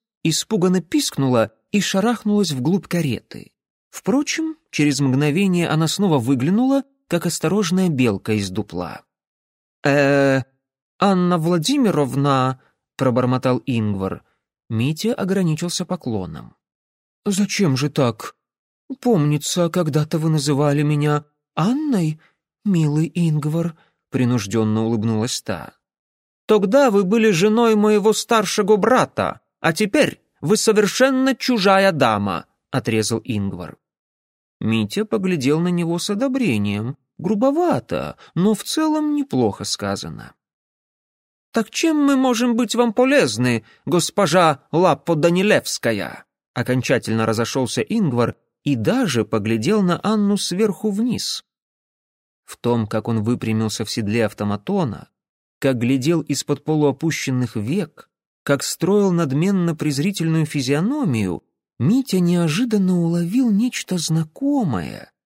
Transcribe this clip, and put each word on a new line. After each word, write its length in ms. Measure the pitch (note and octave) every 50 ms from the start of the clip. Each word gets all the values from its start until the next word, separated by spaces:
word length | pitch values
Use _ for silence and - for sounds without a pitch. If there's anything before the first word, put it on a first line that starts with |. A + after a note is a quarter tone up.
| _ _ _ _ -
испуганно 580 | D#3+ D#3 - - - G#3+ G#3 E3+ F#3 F3+ F#3 E3+
пискнула 680 | - - D4+ C#4 - - - C3+ C3 B2+ A#2 A2 G2+ - _ _ _
и 100 | - G#3
шарахнулась 720 | F3+ - - G3 F#3+ A#3 A#3+ G#3 - G#3 G#3 G#3 G3+ E3
вглубь 380 | D3 B2+ B2 D3 F#3 F#3+ - -
кареты. 680 | - F3 E3 C#3+ A2+ - - _ - - G1+ - _ _ _ _ _ _ _ _ -
Впрочем, 640 | - - - A3+ C4+ D4+ - - - D#4+ D#4+ D#4 - _ _ -
через 260 | - D3+ D3 C#3 C3
мгновение 720 | C#3+ C3+ B2+ C3+ D3 D3+ C#3+ F3 G3+ G3 F3+ F3 E3+ -
она 180 | - D#3+ E3
снова 320 | D#3 - - G3+ G3 D#3 C#3
выглянула, 640 | A2 A#2+ C#3+ B2 A#2+ D#3 F#3+ A3 B3+ C4 C4+ C#4 C4+ - _ _ _
как 200 | _ - F3 -
осторожная 640 | F3+ D#3+ - - D#3+ F#3 G#3 G#3+ D#3+ F3+ F#3 F#3+ F3+
белка 440 | D#3 B2 B2+ A#2 G2 F#2+ - - A2
из 180 | G#2+ G2+ F#2+
дупла. 540 | F#2 G#2+ G2+ - - F2 F2+ D#2 - - - _ _ _ _ _ _ _ _ _ _ _ _ _ _ _ -
«Э, 580 | C#3+ C#3 D3 C#3+ C#3 C#3+ C#3+ C#3 C#3 C3+ C3+ B2+ - _ _ _ _ _ _ _ _ _ -
Анна 400 | F3+ G3+ G3 F#3 F3+ F3 F3+ E3+
Владимировна», 1200 | D#3 E3+ F3+ E3+ D#3 F#3+ C#4 D4 B3+ G#3 D#3+ D3 D3 B2 B2 C3+ C#3 C#3+ C3 C3 B2+ C3 C3 - _ _ _ _ _ _ _
пробормотал 640 | - C3+ B2+ A#2 B2 B2 B2 B2+ B2+ - C3 B2 B2+ -
Ингвар. 580 | - B2+ A#2 A2 G#2+ G2+ F#2+ F#2+ F#2+ F2 C#2+ - _ _ _ _ _ _ _ _ -
Митя 460 | A2+ A2 A#2 C#3 D#3+ D#3 - A3 B3
ограничился 720 | - G3+ F3+ G3 G3+ F#3 E3 D#3 D3+ E3+ F3 - - F#3
поклоном. 720 | - F#3 E3+ - B2+ A2 G2+ F#2 E2 D#2+ C#2 A#1 A1+ - _ _ _ _ _ _ _ _ _ _ _ _ _ _
«Зачем 520 | G3+ G3+ F3 G#3 G3 - - G3+ D#3+ C3
же 120 | B2 C#3 D3
так? 460 | - - C#3 A#2+ A2 - - - - _ _ _ _ _ _ _ _ _ _ - C4+ -
Помнится, 680 | - B3 A#3 F3 D3 D3 D3+ D3 - - - F3+ F3 E3
когда-то 500 | D#3+ F3+ F3 D#3 C3+ D3+ D3 D3+ - D#3+
вы 100 | D3+ E3
называли 540 | D#3 D#3 C#3 D3 D3 C3+ D3+ D3 C#3+ D3 D3
меня 420 | D3 D3+ D3 D3 D3+ D3 D3 D3 _ _ _ _ _ _
Анной, 640 | - D#3 G3+ B3+ D4 D#4 D4+ C4 F#3+ E3 D#3 D#3 - _ _ _ _ _ _ _ _ _
милый 480 | G#3 F#3+ E3 D#3+ D3 D3 D3+ D#3+ F3 -
Ингвар», 640 | F3+ E3+ E3 D3+ D3+ D3 D#3 D3+ E3+ E3+ E3+ D#3+ _ _ _ _ _ _ _
принужденно 760 | - C3 B2+ A#2+ B2 A#2+ G2 G2 G2+ A2+ A2 A2 G#2+ A2 A2+
улыбнулась 540 | A2+ A#2 A2 G#2 A#2 A2+ G#2+ A2 A#2+ - -
та. 340 | - - G2+ E2 B1 - - _ _ _ _ _ _ _ _ _ _ _ _ _ _
«Тогда 440 | - G#3 G#3+ F#3 F#3+ G#3 C#4 C#4+ B3+
вы 140 | G3 G3+ G3+
были 260 | F3+ G#3 A#3 A3 A3
женой 460 | G3 D#3 F3+ G#3+ G#3+ A#3 A#3+ A3+ A3
моего 360 | G#3 G#3 G#3+ G#3+ G#3 F#3+ A3 G#3+
старшего 640 | - - - A#3+ A3 G#3 F3 - - G#3 F#3 G#3+
брата, 640 | G3+ F#3 A3+ B3 A#3+ - - - - G2 D#2+ - - _ _ _ _
а 120 | - D#3+ D#3+
теперь 480 | - G#3+ G3+ - D4+ B3 C#3+ - - _ _ _ _
вы 160 | - D#3 G#3+
совершенно 800 | G#3+ - A3+ G#3+ G3+ G#3 F#3+ - - B3+ C4+ C4+ B3+ C4 C4+ C4
чужая 560 | - - - B3+ A3 F3+ G3+ F#3+ F#3+ G3 G3 F#3+
дама», 540 | D3+ C3+ A#2 G#2+ G#2 G2+ G2 F2+ D#2+ - - _ _ _ _ -
отрезал 480 | C3+ - - A2+ A2 G#2+ - A#2 A2 -
Ингвар. 560 | - A#2 G#2 G2 G2 - F2 F2 D#2+ - - _ _ _ _ _ _ _ _ _ _ _ _ _ _ _ _ -
Митя 400 | G#2+ A2+ A2+ G#2+ G2+ - G3+ G#3+
поглядел 560 | G#3+ - G#3+ F#3 F#3 F3+ D#3+ B2 C3+ D3 D#3+
на 80 | E3+ F3+
него 300 | F3 F3 E3+ E3 E3+ F3
с 100 | - -
одобрением. 840 | G3+ G3+ C4 C#4 B3+ C4+ B3+ F#3+ A#2+ G#2 G2+ G#2 G2+ G#2 A2 A#2+ C#3+ - _ _ _ -
Грубовато, 1000 | - F3+ A3 G3+ A#3+ C4+ C#4+ D#4+ F4+ E4+ C#4+ C3 - - - C2 C2 D2+ - - - - _
но 200 | D#3+ F3+ G#3 A3
в 100 | - -
целом 500 | - - D#4 D#4 D#4 D4+ D#4 D4+ D4+ D4
неплохо 500 | D4 C#4 - - B2+ B2 G#2 G2 - G#2
сказано. 720 | - - - G#2 G2+ G2 G2 - E2+ D2+ G#1 A1 B1 - _ _ _ _ _ _ _ _ _ _ _ _ _ _ _ _ _ _ _ _ _ _ _ -
«Так 180 | A#3 G#3+ -
чем 280 | - - - E4 D#4+ D4+
мы 180 | C#4+ C#4 C#4
можем 400 | C4 C4 C4 B3 A3 B3 B3 A#3
быть 180 | A3+ B3 G#3 -
вам 180 | A3 A#3+ A#3 G#3
полезны, 720 | - B3 C4 C#4+ C#4+ F#3 B2+ G#2+ G#2+ B2 B2+ A#2+ A2+ - - - _ _
госпожа 800 | - D3 F3 D#3 - - - G3+ D#3 D3 F#3 F3 D#3+ C#3+ - _ _ -
Лапо-Данилевская?» 1500 | D#3+ F3+ F3+ F3 E3+ - - E3+ D3+ C#3+ E3+ F3 F3+ G3 G#3 G3 C3 - - - - - A#2+ A2+ G2+ E2+ B1+ - - - _ _ _ _ _ _
Окончательно 720 | A#2+ A#2+ - B2+ B2+ A#2+ - C#3 A#2 - - A2 A2+ A2
разошелся 560 | A2 A2+ G#2+ A#2 - - C#3 B2+ A#2 - - A2+
Ингвар 540 | - G3+ A#3 G#3 D#3 A#2+ A#2+ A#2+ - - - _ _ _ _ _
и 100 | D3 C#3+
даже 500 | A#2 G#2+ D3+ G#3 C4 C4 F#3 B2+ A#2+ G#2+
поглядел 580 | - - A2 G2 A2 A2+ A2+ G#2+ D3 G#3+ G#3+ G3
на 180 | F3 E3+ - -
Анну 340 | - A3 G#3+ G#3 G3+ G#3
сверху 540 | G3 - - F3+ F3+ A3+ G#3+ F#3 - - G#3+
вниз. 540 | G3 G3+ A3+ B3+ G#3 G2 - - - - - _ _ _ _ _ _ _ _ _ _ _ _ _ _ _ _ _ _ _ _
В 120 | - -
том, 300 | - - A#2 A#2+ A#2 A2
как 200 | G#2 - A2 G#2+
он 160 | A#2 A#2 A2 G#2
выпрямился 640 | A2+ B2 - - A2+ A2 A2 A2 A2 - - A2+
в 60 | -
седле 340 | - - A2 G2 G#2+ A#2+ A2
автоматона, 840 | G2+ - - G#2+ G#2 G2+ G2+ - - G3 G3+ E3+ A#2+ F#2+ C#2+ - - _ _ _ _ _ _ _ _ _ _
как 180 | - C#3 C3 A#2
глядел 440 | A2+ A#2+ C3+ C3+ B2 D3+ E3+ E3 D#3
из-под 420 | - D3 - - - D3 C3+ -
полуопущенных 920 | - D#3 D#3 D3 C#3+ C3+ - D#3+ E3 D#3 - - - C3 B2+ B2 A#2 -
век, 560 | A2+ G2+ A2+ D#3 G#3 F3 D3+ _ - - _ _ _ _ _ _ _ _
как 200 | - C#3+ C#3 -
строил 480 | - - - - E3+ G3+ G#3 G3+ G3 F3
надменно 640 | E3+ E3+ C3+ C3 D3 E3 G3 G3+ F#3+ F3 E3+ D#3+
презрительную 720 | D#3 D3+ D3+ C#3+ C3 D3 G3+ G3 - E3 D#3+ D#3+ D#3+ D#3+
физиономию — 960 | D#3 - D3 C3 B2 C#3+ D3 E3+ A3 C#4+ D4+ C#4 F3+ B2 A2 G2+ F#2 E2 - - _ _ _ _ _ _ -
Митя 420 | A2+ D#3 A3+ C4+ B3+ - - F#3
неожиданно 800 | F3 E3+ F3 F3 E3+ D#3+ D3 F#3 B3+ A#3+ A3 G#3 F#3+ F#3 F#3 F3
уловил 500 | E3+ E3 E3+ E3+ F3 E3+ F#3+ B3+ C4+ A#3+
нечто 480 | G3+ G3 A#3 B3+ - - - - F#3 F3+
знакомое. 1120 | D3+ - D#3 D#3+ E3 D#3 _ - C#4 C#4 D4 C#4 A#3 D#3+ A#2+ F2+ D#2+ B1 G#1 G1+ - - _ _ _